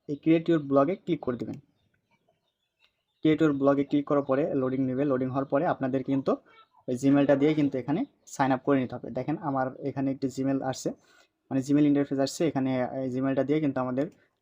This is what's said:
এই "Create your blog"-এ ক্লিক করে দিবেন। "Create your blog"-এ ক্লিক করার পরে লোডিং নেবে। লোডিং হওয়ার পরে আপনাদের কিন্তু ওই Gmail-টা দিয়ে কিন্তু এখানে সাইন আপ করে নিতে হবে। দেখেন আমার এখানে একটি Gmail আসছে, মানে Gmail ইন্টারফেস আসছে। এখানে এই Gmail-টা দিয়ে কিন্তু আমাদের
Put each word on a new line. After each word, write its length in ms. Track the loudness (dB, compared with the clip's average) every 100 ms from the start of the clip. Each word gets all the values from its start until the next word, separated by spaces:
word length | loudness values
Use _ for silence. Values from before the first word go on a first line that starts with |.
| -10
এই 80 | -4 2
"Create 260 | 2 4
your 160 | 0 2
blog"-এ 280 | 2 4 0
ক্লিক 240 | -4 -4
করে 180 | -4 -6
দিবেন। 180 | -6 -10 _ _ _ _ _ _ _ _ _ _ _ _ _ _ _ _ 2
"Create 180 | 4
your 140 | 2 4
blog"-এ 260 | 2 2
ক্লিক 220 | 2 -2 2
করার 180 | 0
পরে 320 | 2 0 0 0
লোডিং 300 | -2 -2 -2
নেবে। 200 | 0 0
লোডিং 240 | 0 -2
হওয়ার 160 | -4 -2
পরে 200 | 0 0
আপনাদের 380 | -2 -2 -4
কিন্তু 280 | -2 -2 0 -4 _ -20 _ _ -8
ওই 80 | 0
Gmail-টা 400 | 4 4 4 4
দিয়ে 180 | 4
কিন্তু 240 | 2 0 -2
এখানে 280 | -4 -4 -4 _ -20
সাইন 260 | -2 0
আপ 120 | 0
করে 160 | 2 0
নিতে 160 | 0 -6
হবে। 160 | -8
দেখেন 260 | -6 -4 -4
আমার 300 | -4 -2 -4 -4
এখানে 320 | -8 -4 -4
একটি 160 | -2 -4
Gmail 360 | -2 -2 -2
আসছে, 260 | -4 -4 -6 -8 _ _ _ _ _
মানে 120 | -4
Gmail 240 | 2 4 4
ইন্টারফেস 340 | 4 0 0
আসছে। 280 | -2 0 -2
এখানে 360 | 0 0 0
এই 260 | -2 -4 -4
Gmail-টা 340 | -2 -2 0
দিয়ে 160 | 0 0
কিন্তু 220 | 0 -2
আমাদের 260 | -2 -2 -4 -6 _ _